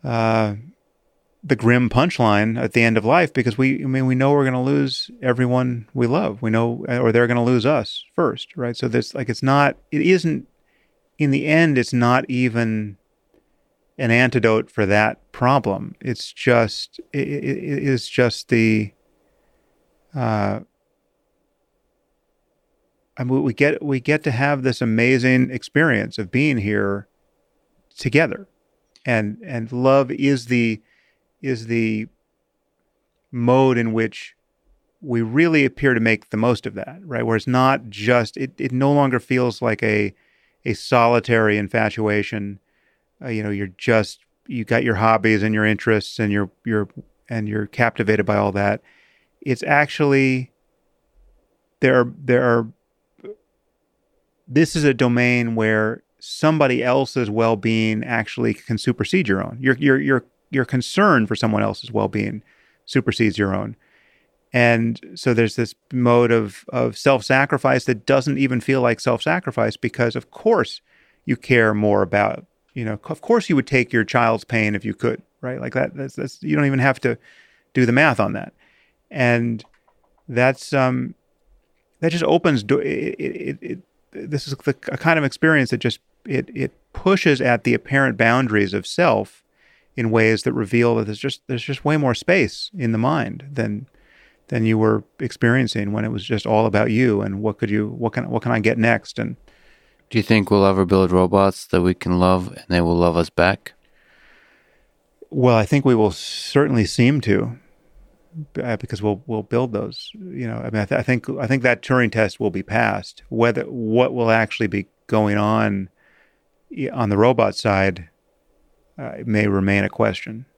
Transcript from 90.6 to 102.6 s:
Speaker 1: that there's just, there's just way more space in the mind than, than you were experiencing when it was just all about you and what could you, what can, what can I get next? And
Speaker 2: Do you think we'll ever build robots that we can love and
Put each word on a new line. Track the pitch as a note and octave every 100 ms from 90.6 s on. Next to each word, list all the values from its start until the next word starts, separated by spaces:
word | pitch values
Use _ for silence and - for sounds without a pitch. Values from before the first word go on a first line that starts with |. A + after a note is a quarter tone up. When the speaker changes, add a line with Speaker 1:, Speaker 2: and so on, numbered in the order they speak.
| G2+ A#2 A#2
Speaker 1:
that | A2+
there's | G#2 G#2+
just, | C#3 - _
there's | B2+
just | - C3+
way | D3 D#3
more | C#3
space | A2+ - F#3 B2+ - - G3
in | A#2+
the | A2
mind | A#2+ D#3 A2+ - C#3
than, | C#3 A2 G#2 C3+ _ _ _ _ _ _
than | B2
you | A2 A2
were | A2 G#2+ - _
experiencing | B2+ - A#2+ B2 B2 A2+ G2+
when | G#2+
it | A2
was | A2+
just | G2+ G#2+ A2
all | A2 A2
about | G2+ A2
you | A2 B2+ G#2
and | G#2 G2
what | G#2+ G#2
could | G#2+
you, | G#2 G#2+
what | - A#2
can, | B2 -
what | A#2
can | A#2+
I | A#2
get | G#2+ A#2
next? | A2+ A2+ - -
And | A2+ - _ _ _ _ _ _ _
Speaker 2:
Do | A2+
you |
think | G2+ A2 G2
we'll | G2+ G2
ever | F#2+
build | F#2 F#2+ F#2+
robots | F2+ F2+ G2 G2 - -
that | -
we | F2
can | F2+ - F2+
love | F#2 F#2 F2+
and | -